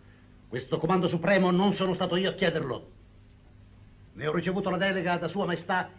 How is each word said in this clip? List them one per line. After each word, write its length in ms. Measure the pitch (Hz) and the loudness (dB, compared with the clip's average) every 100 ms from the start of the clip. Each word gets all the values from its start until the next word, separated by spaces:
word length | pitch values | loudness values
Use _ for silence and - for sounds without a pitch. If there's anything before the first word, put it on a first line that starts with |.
| - - - - - | -20 -20 -20 -20 -12
Questo 300 | 123 - 156 | -10 -4 -2
comando 300 | 165 185 170 | 2 2 2
supremo 420 | 165 175 196 185 | 0 2 4 4
non 220 | 180 202 | 4 2
sono 220 | 190 190 | 2 0
stato 200 | 175 180 180 | 0 0 0
io 140 | 190 | -2
a 40 | |
chiederlo. 560 | - 180 156 143 107 - - - - - - - - - - - - - | 0 0 0 -2 -6 -10 -20 -20 -20 -20 -20 -20 -20 -20 -20 -20 -20 -20
Ne 140 | - 147 | -8 -4
ho 60 | |
ricevuto 380 | 170 165 185 190 | -2 -2 -2 -2
la 60 | 175 | 0
delega 420 | 196 190 175 175 | 0 0 0 0
da 100 | 165 | -2
Sua 180 | 190 175 | -2 -2
Maestà 440 | 170 - 185 - | -2 -2 -2 -2